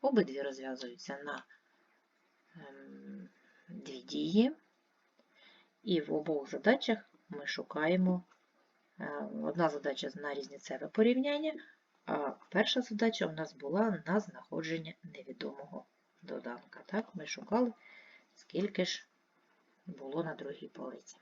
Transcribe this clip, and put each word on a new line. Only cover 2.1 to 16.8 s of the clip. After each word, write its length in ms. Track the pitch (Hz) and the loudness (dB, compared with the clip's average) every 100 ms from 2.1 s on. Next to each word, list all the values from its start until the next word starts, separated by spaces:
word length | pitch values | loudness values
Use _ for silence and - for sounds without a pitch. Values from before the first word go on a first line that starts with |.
| _ _ _ _ 170 | _ _ _ _ -20
ем, 720 | 143 135 135 135 135 135 - _ _ _ _ | -18 -16 -16 -16 -14 -14 -14 _ _ _ _
дві 320 | - 135 131 | -14 -10 -12
дії. 500 | 123 147 156 190 247 311 _ _ _ _ _ _ _ _ - - _ _ | -6 -2 4 8 8 4 _ _ _ _ _ _ _ _ -20 -20 _ _
І 200 | - 175 | 2 2
в 120 | 147 | 2
обох 360 | 156 147 151 135 | -2 0 -2 -2
задачах 600 | 147 202 269 - 220 - _ _ | 0 4 4 4 0 -2 _ _
ми 180 | - - | -10 -6
шукаємо, 760 | - - - 156 185 185 180 - _ _ _ _ _ _ _ | -6 -4 0 4 6 6 4 0 _ _ _ _ _ _ _
е, 300 | - 147 143 147 | -6 -4 -6 -4
одна 260 | 151 160 165 | -2 2 2
задача 400 | 147 147 135 147 139 | 2 -4 -2 -6 -6
на 180 | 147 | -6
різницеве 540 | 143 135 139 - 131 - | -4 -6 -12 -8 -8 -4
порівняння, 640 | - 220 254 277 294 311 311 - - _ _ - | 4 6 6 2 0 -2 -4 -12 -20 _ _ -4
а 260 | 151 143 - - | -2 -2 -6 -2
перша 300 | 180 220 - | 2 4 4
задача 460 | 240 208 226 220 175 | 0 2 2 2 -2
у 40 | |
нас 220 | 160 156 | -2 -6
була 500 | - 139 170 226 175 160 | -6 -2 2 2 2 2
на 120 | 196 | 2
знаходження 760 | 202 - - 160 160 165 160 - | 0 -10 -8 -6 -2 -4 -6 -12
невідомого 840 | 170 - - - 143 139 - - - _ _ _ | -16 -16 -14 -8 -8 -8 -12 -12 -14 _ _ _
доданка. 640 | 175 139 120 123 - - | -10 -8 -8 -12 -14 -20